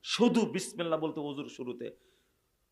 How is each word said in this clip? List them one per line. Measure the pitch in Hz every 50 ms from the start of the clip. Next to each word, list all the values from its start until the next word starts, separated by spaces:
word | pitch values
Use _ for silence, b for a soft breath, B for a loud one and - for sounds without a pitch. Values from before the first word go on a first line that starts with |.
শুধু | - - - - 226 240 - 233 214
বিসমিল্লাহ | - - 185 180 - - 165 170 165 160 156
বলতে | 156 156 151 156
ওযুর | 143 147 135 139 143 127
শুরুতে। | - - 131 123 120 120 117 107 - _ _ _ _ _ _ _ _ _ _ _ _ _ _ _